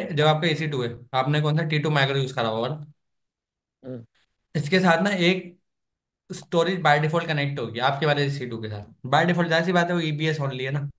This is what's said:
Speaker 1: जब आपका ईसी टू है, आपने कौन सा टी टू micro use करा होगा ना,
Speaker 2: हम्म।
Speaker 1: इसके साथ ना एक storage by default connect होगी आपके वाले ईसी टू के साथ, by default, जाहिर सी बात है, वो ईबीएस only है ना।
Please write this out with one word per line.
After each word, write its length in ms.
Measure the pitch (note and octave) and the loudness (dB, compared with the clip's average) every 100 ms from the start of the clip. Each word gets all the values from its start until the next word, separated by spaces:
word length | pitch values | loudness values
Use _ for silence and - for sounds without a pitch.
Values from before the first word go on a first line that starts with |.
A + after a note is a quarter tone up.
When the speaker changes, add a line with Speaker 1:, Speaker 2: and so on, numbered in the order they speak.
| F3+ | 0
Speaker 1:
जब 140 | D3+ D3+ | 2 4
आपका 220 | D#3 E3+ | 4 2
ईसी 180 | D3+ D#3+ | 0 -2
टू 140 | C#3 | -2
है, 80 | A#2 A2+ - | -4 -6 -4
आपने 260 | C3 C#3 D3+ | 0 2 2
कौन 160 | D3+ D3+ | 2 0
सा 60 | |
टी 140 | D#3 D3+ | 0 0
टू 120 | D#3 | 2
micro 280 | D3 C3+ C#3 | 2 2 2
use 160 | B2+ | -2
करा 140 | B2+ A2+ | -2 -2
होगा 200 | A2 B2+ | 0 -2
ना, 60 | D3+ D3 _ _ _ _ _ _ _ _ _ | -6 -12 _ _ _ _ _ _ _ _ _
Speaker 2:
हम्म। 200 | C3 B2+ A#2 _ _ _ _ | -14 -14 -16 _ _ _ _
Speaker 1:
इसके 260 | D#3+ C#3+ F#3 | -6 0 2
साथ 220 | F3+ E3 | 4 4
ना 80 | G3+ F#3+ | 2 2
एक 280 | F3 F#3 - - _ _ _ _ _ _ - | 2 2 -4 -18 _ _ _ _ _ _ -14
storage 480 | F3 - E3+ E3+ F#3 | -14 -4 0 0 2
by 120 | D3+ D3 | 2 4
default 280 | D3+ E3+ D#3+ | 2 0 -2
connect 320 | D3+ C#3 C#3 | -2 -2 -4
होगी 200 | A2+ A2+ | -6 -2
आपके 260 | C3 C#3 D#3 | -2 2 2
वाले 180 | C#3+ C#3 | 2 0
ईसी 200 | C#3 A#2+ | -4 -6
टू 140 | A2+ | -8
के 60 | G#2+ | -8
साथ, 160 | G#2 G2+ - B2+ | -10 -14 -16 0
by 140 | C#3+ F3 | 2 4
default, 220 | F3 E3+ | 2 2
जाहिर 160 | E3 | 0
सी 80 | F3 | 2
बात 140 | F3+ E3+ | 2 2
है, 80 | |
वो 60 | F3 | 0
ईबीएस 380 | D#3 D3 D#3 D3 | -2 -2 -2 -2
only 200 | C3+ B2+ | -4 -4
है 100 | C3 | -4
ना। 180 | C#3+ C#3+ | -4 -6